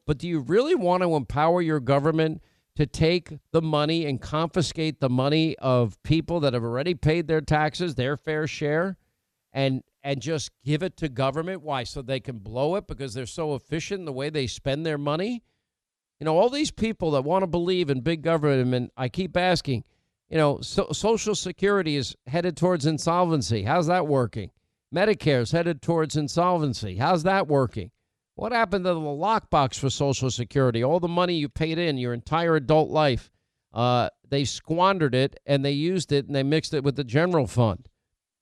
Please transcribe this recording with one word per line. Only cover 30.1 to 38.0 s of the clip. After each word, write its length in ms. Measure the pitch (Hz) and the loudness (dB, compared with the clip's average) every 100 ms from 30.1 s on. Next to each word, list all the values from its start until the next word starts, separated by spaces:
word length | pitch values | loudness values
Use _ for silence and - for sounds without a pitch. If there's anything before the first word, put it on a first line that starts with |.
| 127 131 | 0 -2
Security? 520 | 117 117 143 131 113 | -4 -2 2 2 4
All 160 | 127 175 | 2 0
the 100 | 170 | 0
money 260 | 170 180 | 0 0
you 140 | 170 143 | 0 -4
paid 300 | - 160 160 | -4 -4 -2
in 180 | 175 135 | -2 -2
your 160 | 123 | -4
entire 440 | 120 - 160 170 156 | -6 -2 0 2 2
adult 340 | 123 156 147 | 4 2 4
life, 400 | 156 147 117 - _ _ _ _ | 2 2 0 -4 _ _ _ _
uh, 360 | 113 123 123 104 _ - | -2 0 2 0 _ -6
they 160 | 139 | -4
squandered 720 | 139 - - 165 185 190 147 | -4 -6 -4 2 2 2 2
it 240 | 127 135 - - | 2 0 -2 -2
and 180 | 139 | 0
they 80 | 139 | 2
used 380 | 143 165 185 - | 0 0 -2 0
it 160 | 143 107 | -2 0
and 80 | |
they 80 | 139 | -2
mixed 320 | 135 156 - | 2 0 0
it 80 | 151 | -2
with 140 | 139 131 | -2 -2
the 80 | |
general 420 | 127 131 180 165 120 | 0 2 2 2 0
fund. 420 | 120 113 90 - _ | 2 2 2 -8 _